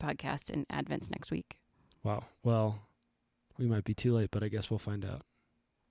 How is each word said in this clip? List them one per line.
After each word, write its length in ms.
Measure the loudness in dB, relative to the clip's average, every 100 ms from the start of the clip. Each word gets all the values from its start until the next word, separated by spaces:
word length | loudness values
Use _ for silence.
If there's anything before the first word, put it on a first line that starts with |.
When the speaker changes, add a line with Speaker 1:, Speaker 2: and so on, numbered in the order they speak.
Speaker 1:
podcast, 500 | -4 -2 -2 -2 -2
and 160 | -4 -2
Advent's 400 | -4 -2 -4 -4
next 220 | -8 -4
week. 260 | -4 -4 -16 _ _ _ _
Speaker 2:
Wow. 180 | -2 -2 -4 _
Well, 340 | 2 4 4 0 -8 _ _ _ _ _ _ -2
we 80 | 2
might 160 | 2
be 100 | 2
too 200 | 2 4
late, 160 | 4 2
but 140 | 0
I 40 | 0
guess 220 | -2 -2
we'll 80 | -2
find 260 | -2 -4
out. 180 | -4 -8 -12 _ _ _ _ _ _